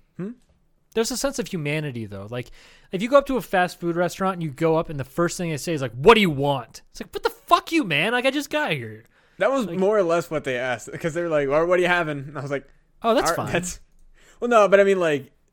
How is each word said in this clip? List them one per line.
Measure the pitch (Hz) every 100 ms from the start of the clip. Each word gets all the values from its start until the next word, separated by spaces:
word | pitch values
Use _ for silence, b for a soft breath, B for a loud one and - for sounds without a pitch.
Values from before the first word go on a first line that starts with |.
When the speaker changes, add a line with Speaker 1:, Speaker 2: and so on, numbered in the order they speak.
| _ -
Speaker 1:
Hmm? | 196 247 _ _ _ _ _
Speaker 2:
There's | 226 226
a | 240
sense | 277 269
of | 202
humanity, | 175 147 156 151 120
though. | 107 98 101
Like, | 123 123 b b b b
if | 185
you | 233
go | 285
up | 277
to | 254
a |
fast | - 185 180 -
food | 170 170
restaurant | 175 - 190
and | 180
you | 160
go | 127 160 160
up | 165
and | 143
the |
first | 127 - 170 -
thing | 175
they | 147
say | -
is, | 156
like, | 131
"What | 120 170 226
do |
you | 185
want?" | 135 143 135 113 - -
It's | -
like, | -
"What | -
the | -
fuck, | - - 339 -
you, | 330
man? | 208 143 190
Like, | 247 262
I |
just | 285 277
got | 302 285
here." | 147 110 110 - b b -
Speaker 1:
That | 202
was | 269 190
Speaker 2:
Like | 175
Speaker 1:
more | 190 214
or |
less | 170 170 165
what | -
they | 139 123
asked, | 127 117 - 143
'cause | 170
they | 156
were | 170
like, | 151 139
"Well, | 147 170
what | 180
are |
you | 175
having?" | 175 156 143
And | 139 143
I |
was | 139
like, | 139 - _ _ _
Speaker 2:
Oh, | 226
that's | 247 160
Speaker 1:
"All | 170
right, |
Speaker 2:
fine. | -
Speaker 1:
that's," | 175 180 - - _ - b b b
well, | 240
no, | 233 196
but | 196
I |
mean, | 196 190
like, | 165 143 127 _ _